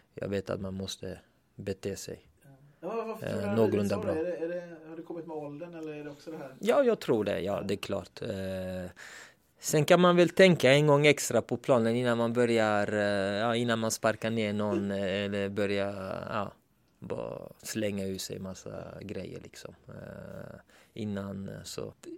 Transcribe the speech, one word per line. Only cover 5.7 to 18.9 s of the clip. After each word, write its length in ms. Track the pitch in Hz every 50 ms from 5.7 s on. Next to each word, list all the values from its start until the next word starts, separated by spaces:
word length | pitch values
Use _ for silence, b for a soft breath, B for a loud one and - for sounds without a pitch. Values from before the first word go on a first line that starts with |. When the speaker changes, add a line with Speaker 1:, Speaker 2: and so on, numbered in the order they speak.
| 170
Speaker 2:
eller 180 | 160 156 156
är 120 | 151 147 147
det 60 | 147
också 200 | 147 - - 165
det 80 | 160 156
här? 160 | 139 131 131 -
Speaker 1:
Ja, 260 | 202 214 254 285 277
jag 160 | 240 214 -
tror 240 | - - 127 107 101
det. 160 | 101 95 87
Ja, 220 | 85 98 101 -
det 120 | 101 101 101
är 40 | 98
klart. 440 | - - 101 98 95 - _ -
Eh, 680 | - 113 101 95 95 95 95 95 92 92 92 92 90 87 - B B B B B B B B B _ _ _ _
sen 260 | - - - 156 147
kan 160 | - 175 170
man 160 | 180 180 175
väl 120 | 175 175 165
tänka 420 | - - 190 185 170 - - 127
en 140 | 135 147 151
gång 200 | 151 143 143 147
extra 360 | 147 143 - - - 120 110
på 140 | - - 127
planen 400 | 120 - - 135 120 113 113 117
innan 220 | 123 127 123 117 117
man 140 | 117 117
börjar, 600 | 117 123 120 117 117 113 110 107 104 101 101 98
eh, 460 | 104 107 104 101 101 101 95 101 101 101
ja, 180 | 110 120 117
innan 220 | 117 120 120 117 113
man 120 | 110 110
sparkar 400 | 110 - - 110 107 - - 113
ner 220 | 113 113 110 104
någon, 380 | 104 104 104 104 104 101 98 98
eh, 340 | 98 98 101 92 95 101 101
eller 240 | 101 101 101 98 98
börjar, 800 | 101 104 101 101 101 98 98 101 101 98 95 95 82 85 90 -
ja, 220 | - 107 98 - - _ _ _ _ _ _ _ _ _
bara 500 | - - - 120 57 57 58 - 50 50 - -
slänga 440 | - - - 113 107 101 101 98 95
ur 120 | 95 95 92
sig 200 | - - 98 98
massa 600 | 98 95 92 - - 107 104 90 85 85